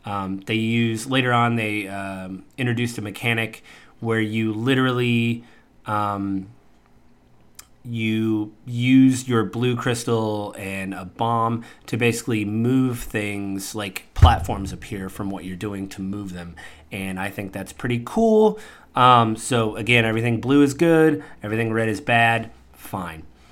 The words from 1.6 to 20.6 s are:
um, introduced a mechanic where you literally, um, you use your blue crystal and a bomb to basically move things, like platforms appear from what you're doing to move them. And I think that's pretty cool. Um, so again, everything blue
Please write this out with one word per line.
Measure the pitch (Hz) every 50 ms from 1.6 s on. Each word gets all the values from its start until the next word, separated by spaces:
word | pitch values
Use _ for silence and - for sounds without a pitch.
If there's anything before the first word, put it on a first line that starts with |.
| 110 107 107 104 101
um, | 95 98 98 98 98 95 95 92 92 95 95 - - _
introduced | - 131 123 117 120 120 120 120
a | -
mechanic | 107 104 98 - - 117 117 113 113 107 - - - - - - - - _ -
where | 117 113 113 110
you | 110 107 107 113 110 110
literally, | 107 107 117 131 135 131 131 127 123 120 123 120 120 117 117 117 117 120 - - - _ _ _ _ _ -
um, | - 107 104 104 101 101 101 98 98 98 95 95 107 117 _ _ _ _ _ _ _ _ _ _ _ _ _ _ _ _ _ _ _ _ - - _ _ _ -
you | 120 117 113 110 110 110 110 110 110 110 107 107 104 - _ -
use | 123 120 120 120 127 131 131 131 131 127 123 - 127
your | 120 113 107
blue | 95 - 117 123 127 123
crystal | 123 - 131 117 117 - 127 117 113 110 107 107 104 104 101 -
and | - 101 95 98 98 95 95 95
a | 92 95
bomb | 92 - - 117 117 117 113 113 117 117 117 117 - - - -
to | - -
basically | 113 120 120 117 117 - - 113 107 104
move | 101 107 110 117 123 131 131 131 127 120 120
things, | - - - 110 104 104 104 101 101 98 98 98 95 - -
like | 107 104 98 98 - - - -
platforms | - - 123 113 101 87 - 113 101 98 92 -
appear | - - - 110 98 95
from | 92 - - 104 98
what | 98 90 80
you're | 92 92
doing | 87 110 107 101 98 95
to | 95 - -
move | 95 95 98 104 101 98 90
them. | 87 87 85 80 - - - - - - -
And | - 98 95 95 95
I | 92 95 101
think | - - 101 95 -
that's | 98 95 -
pretty | - - - 127 123 120 120
cool. | - - 226 226 226 220 214 220 214 208 - - - - - - - -
Um, | 131 123 127 123 120 117 110 110
so | 110 - - 127 117 113 107 101
again, | 101 110 117 120 120 113
everything | 113 110 113 113 120 117 110
blue | - 123 139 143